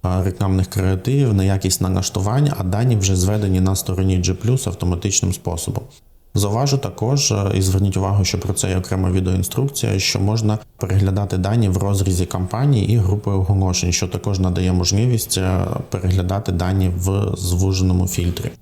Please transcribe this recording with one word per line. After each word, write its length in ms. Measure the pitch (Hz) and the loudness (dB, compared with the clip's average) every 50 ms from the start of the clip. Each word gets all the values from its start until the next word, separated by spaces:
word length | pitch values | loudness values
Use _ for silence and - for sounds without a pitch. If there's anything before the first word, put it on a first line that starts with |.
| - | -2
рекламних 640 | 92 92 92 92 95 90 - 101 98 95 95 92 | -2 0 0 0 -2 -2 -2 0 0 2 0 0
креативів, 680 | - - 98 92 92 95 92 - - 131 143 139 123 107 | 0 -2 -2 0 0 0 0 0 0 0 2 2 2 2
на 100 | 98 95 | 2 2
якість 360 | 95 98 95 - 98 92 - | 2 0 0 0 -2 -2 0
налаштувань, 680 | 92 92 92 92 98 - - - 95 104 113 135 147 143 143 - | -2 0 0 -2 -2 -2 -4 -2 -2 0 0 2 0 0 0 -2
а 60 | 95 | -4
дані 320 | 92 90 104 117 131 120 | -2 -2 0 2 2 2
вже 200 | 104 95 98 95 | 2 2 2 2
зведені 440 | 92 90 98 107 104 104 98 92 92 | 2 2 2 0 0 0 0 2 2
на 160 | 92 95 95 | 2 2 0
стороні 420 | 95 - - 92 87 95 95 92 90 | 0 -2 -4 -2 0 0 2 2 2
G 160 | 87 90 92 | 0 0 -2
Plus 340 | - - 110 123 135 - - | -2 0 0 0 0 0 -4
автоматичним 640 | - - - 90 90 87 - 104 95 - - 92 90 | -6 -2 -2 -2 -2 0 -2 -2 -2 0 -2 -2 -4
способом. 520 | - - - 87 87 - - 117 107 - - - - _ - - - _ - _ | -4 -6 -6 -6 -6 -6 -4 -6 -6 -6 -8 -20 -20 _ -20 -20 -20 _ -6 _
Зауважу 440 | 107 101 101 104 113 135 143 - 135 | -2 0 0 0 0 0 0 0 -2
також, 540 | - 104 - - - 113 135 143 143 - 107 | -2 -4 -6 -4 -2 0 0 0 0 0 0
е, 200 | 101 101 98 95 | 0 0 0 0
і 80 | 95 95 | 2 2
зверніть 340 | 95 95 95 98 98 95 | 2 2 2 2 2 0
увагу, 280 | 95 95 95 98 101 95 | 0 0 0 2 2 0
що 160 | - - 87 | 0 -2 -4
про 120 | - 92 95 | -4 -4 -4
це 180 | - - 95 | -2 -2 0
є 80 | 92 92 | 0 -2
окрема 320 | 92 - 95 92 92 90 | -2 -2 -2 0 0 0
відеоінструкція, 880 | 90 95 92 92 95 92 92 - - - 131 139 143 - - 113 101 98 | 0 0 0 0 0 0 -2 -2 -2 -2 -2 -2 -2 -4 -2 -2 0 0
що 220 | - - - 98 | 0 -2 -2 0
можна 380 | 95 101 110 113 107 104 107 107 - - - | 0 0 0 0 0 0 -2 -2 -4 -12 -10
переглядати 600 | - - 92 95 95 98 98 92 101 101 98 - 92 | -8 -4 0 2 2 2 2 2 0 -2 -2 -2 -2
дані 300 | 90 98 107 120 113 98 | 0 2 2 2 2 2
в 80 | 92 | 2
розрізі 500 | 92 95 98 101 98 95 98 95 85 90 | 0 0 0 0 0 2 0 2 0 0
кампанії 680 | - - 90 92 92 - 110 135 147 139 113 95 - 110 | -2 -2 -4 -4 -4 -2 0 2 2 2 2 2 2 2
і 40 | |
групи 340 | 117 101 92 98 104 - - | 2 4 2 0 0 0 0
оголошень, 640 | 98 95 92 87 104 98 98 95 92 - - 90 - | 0 0 2 2 2 2 2 2 0 0 0 0 0
що 160 | - - 90 | 0 -2 -2
також 300 | - 101 - 101 101 95 | -4 -4 -4 -2 -2 0
надає 340 | 92 90 90 92 92 92 92 | 0 0 2 2 2 2 2
можливість, 680 | 90 90 85 98 98 113 127 123 110 - - - 92 | 2 2 2 2 2 2 2 2 0 -2 -2 -2 -2
е, 280 | 92 92 92 92 92 90 - - - - | 0 0 0 0 0 -2 -2 -6 -6 -6
переглядати 600 | - 95 90 90 90 92 87 90 95 101 107 - 95 | -6 -4 0 0 2 2 2 0 -2 -2 -2 -2 -2
дані 380 | 85 90 90 95 98 95 92 87 | 0 0 0 2 2 2 0 0
в 380 | 87 92 101 98 101 101 95 - | 0 -2 0 0 0 0 -2 -2
звуженому 720 | - 92 90 90 87 95 95 95 92 95 92 90 90 92 92 | -2 -2 0 0 2 2 2 2 2 2 2 4 2 2 0
фільтрі. 420 | - - 87 87 87 - - - - - | -2 -2 -2 -2 -2 -4 -6 -8 -10 -12